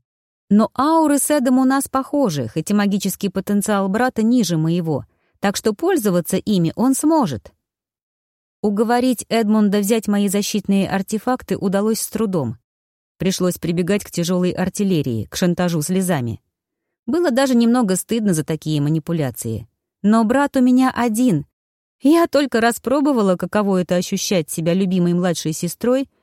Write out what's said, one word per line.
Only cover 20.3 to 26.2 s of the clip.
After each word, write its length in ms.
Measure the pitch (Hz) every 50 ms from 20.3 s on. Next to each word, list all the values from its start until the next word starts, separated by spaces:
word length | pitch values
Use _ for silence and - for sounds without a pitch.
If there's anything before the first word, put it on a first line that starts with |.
| 254 277 285 277 -
у 60 | 269
меня 300 | 247 254 247 254 262 262 -
один. 500 | - 240 240 214 220 254 254 180 143 143 - _ _ _ _ _ _ _ _ _ _
Я 280 | - 269 330 339 339
только 340 | - - 285 294 254 - 226
распробовала, 760 | 220 233 226 - - 233 262 302 269 302 277 233 202 190 180
каково 440 | 170 185 180 - 214 208 202 190 185
это 140 | 175 - 180
ощущать 560 | 180 180 - 202 180 - - - 175 151 -
себя 220 | - - 156 170 170
любимой 380 | 190 202 180 190 185 175 175 175
младшей 400 | 175 180 180 165 - - 156 156
сестрой, 560 | - - 170 - - - 240 254 269 277 - _ _